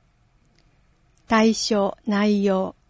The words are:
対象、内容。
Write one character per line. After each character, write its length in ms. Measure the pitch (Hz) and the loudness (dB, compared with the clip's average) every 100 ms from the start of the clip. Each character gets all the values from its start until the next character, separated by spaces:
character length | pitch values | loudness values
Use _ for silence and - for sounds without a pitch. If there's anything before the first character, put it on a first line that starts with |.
| _ _ _ _ _ _ _ _ _ _ _ _ - | _ _ _ _ _ _ _ _ _ _ _ _ -2
対 240 | 226 226 | 2 2
象、 440 | 214 - 214 196 - - | 0 -2 -2 -2 -4 -4
内 360 | 202 208 208 | 0 0 0
容。 320 | 196 190 185 - _ | 0 -2 -4 -10 _